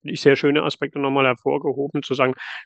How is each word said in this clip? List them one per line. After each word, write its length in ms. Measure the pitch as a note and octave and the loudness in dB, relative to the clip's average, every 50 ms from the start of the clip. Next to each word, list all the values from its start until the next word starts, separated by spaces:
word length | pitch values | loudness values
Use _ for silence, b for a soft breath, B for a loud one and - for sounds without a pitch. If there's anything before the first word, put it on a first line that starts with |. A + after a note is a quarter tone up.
finde 140 | _ D3+ E3+ | _ -10 -10
ich, 80 | D3+ - | 2 4
sehr 120 | D3 C#3 | 4 4
schöne 280 | C3+ - D3 C#3 D3 D#3 | 6 4 2 2 2 0
Aspekte 360 | D#3 C#3 - - C#3 _ D3 | -2 -4 -4 -8 -6 _ -4
noch 120 | C#3+ C#3 | -2 0
mal 160 | C3+ C#3 C3+ | 2 2 2
hervorgehoben, 760 | C3 B2+ B2 _ C3+ C3+ D3 - D3+ C3 C3+ C#3 C#3+ - D3+ C#3 | 2 2 0 _ -2 -2 -2 -2 -4 -4 -4 -4 -4 -4 -6 -4
zu 120 | - C3+ | -4 -2
sagen, 180 | C3 C3+ B2+ C3 B B B B B B | 0 0 0 0 B B B B B B